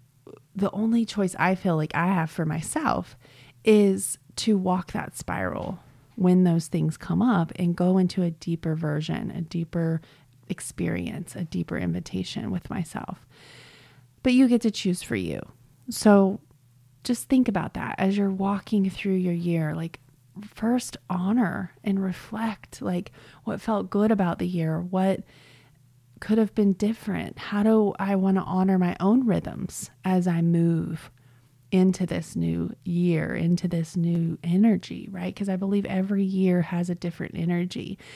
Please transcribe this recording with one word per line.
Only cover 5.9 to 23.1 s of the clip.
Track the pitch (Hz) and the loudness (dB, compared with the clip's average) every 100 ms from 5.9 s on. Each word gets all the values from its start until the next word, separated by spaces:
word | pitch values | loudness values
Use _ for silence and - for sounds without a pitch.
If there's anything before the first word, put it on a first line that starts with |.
| - _ | -20 _
when | - 180 180 | 0 4 6
those | 180 165 - | 4 2 0
things | 165 156 - | -2 -2 -4
come | - 170 | -4 0
up | 240 190 160 - | 2 2 0 -2
and | 175 | -2
go | 175 180 190 | 2 2 4
into | 180 - | 2 0
a | 170 | -4
deeper | 165 - 165 160 160 | -4 -6 -4 -4 -4
version, | 156 151 156 160 - | -2 -2 -4 -6 -6
a | - | -8
deeper | 160 170 165 170 165 160 - - _ _ - | -6 -6 -4 -2 -2 -2 -6 -20 _ _ -12
experience, | - - - 170 170 170 - 170 | -10 -10 -6 -4 -4 -6 -8 -10
a | - | -10
deeper | 160 180 165 - | -8 -6 -6 -4
invitation | - 175 - 185 185 - - | -4 -4 -6 -8 -6 -8 -6
with | 185 - | -8 -6
myself. | - 165 - - - - - - - - - - - _ _ | -8 -8 -10 -12 -14 -18 -20 -20 -20 -20 -20 -20 -20 _ _
But | 254 | 2
you | 247 262 | 4 6
get | 240 | 4
to | 220 | 2
choose | - 190 180 | 0 -2 -2
for | - 101 | -4 -4
you. | 175 67 - - - _ - | -4 -6 -10 -18 -20 _ -12
So | - 214 202 190 202 - _ _ _ _ _ | 4 8 8 6 0 -10 _ _ _ _ _
just | - 240 - | -4 -4 2
think | 262 247 | 2 4
about | 196 - | 0 -4
that | - - - | -6 -8 0
as | 196 202 | 0 2
you're | 196 | 0
walking | 190 196 196 - 208 190 | 0 -2 -2 0 0 2
through | - 196 | -2 -2
your | 190 180 | 0 0
year. | 170 170 165 156 | 0 0 0 0
Like, | 160 165 - _ _ _ - 208 | -4 -8 -12 _ _ _ -20 -18
first | - 226 247 - - - | -4 -2 0 -4 -12 -6
honor | 180 185 240 190 - 185 - | -4 0 2 2 -2 -8 -6
and | - 196 | -2 -2
reflect, | 190 175 - 214 220 196 - - | -2 -6 -10 -6 -6 -6 -14 -8
like, | 208 180 - | -4 -4 -6